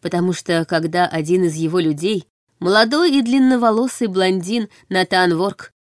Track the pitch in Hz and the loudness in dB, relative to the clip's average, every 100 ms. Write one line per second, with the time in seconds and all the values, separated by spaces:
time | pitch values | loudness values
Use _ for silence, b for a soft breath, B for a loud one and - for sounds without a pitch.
0 | 175 175 180 175 - 170 160 170 160 175 | -4 -2 -2 -4 -2 -2 0 -2 -2 0
1 | 180 160 156 180 175 156 160 180 160 147 | -2 -2 -2 0 0 -2 -2 0 0 -2
2 | 170 208 - _ _ _ 175 208 226 294 | -2 -4 -6 _ _ _ 0 2 2 2
3 | 349 277 233 269 262 254 233 220 254 - | 2 2 2 2 4 4 2 2 -2 -2
4 | 226 185 185 190 175 233 208 b b 185 | -4 0 0 0 -2 -4 -6 b b -2
5 | 185 185 180 165 190 - - _ | 0 2 2 0 -2 -6 -20 _